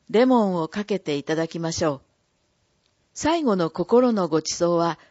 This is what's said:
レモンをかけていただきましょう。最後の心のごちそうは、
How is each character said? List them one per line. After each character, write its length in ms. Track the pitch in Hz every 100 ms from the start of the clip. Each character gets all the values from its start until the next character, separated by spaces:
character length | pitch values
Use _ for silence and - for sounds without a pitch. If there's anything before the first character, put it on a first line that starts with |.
| -
レ 160 | 208 262
モ 180 | 247
ン 120 | 202 175
を 120 | 160
か 160 | 208
け 140 | 208 190
て 160 | 160
い 100 | 143
た 100 | 151
だ 140 | 160 165
き 100 | 165
ま 140 | 165
し 100 | 165 160
ょ 80 |
う。 60 | 131 _ _ _ _ _ _ _ _ _ _ _ -
最 260 | 294 339
後 120 | 269 190
の 140 | 160
心 420 | - 170 240 254
の 160 | 208 170
ご 140 | 156
ち 100 | -
そ 220 | - 170
う 20 | 170
は、 220 | 170 156 _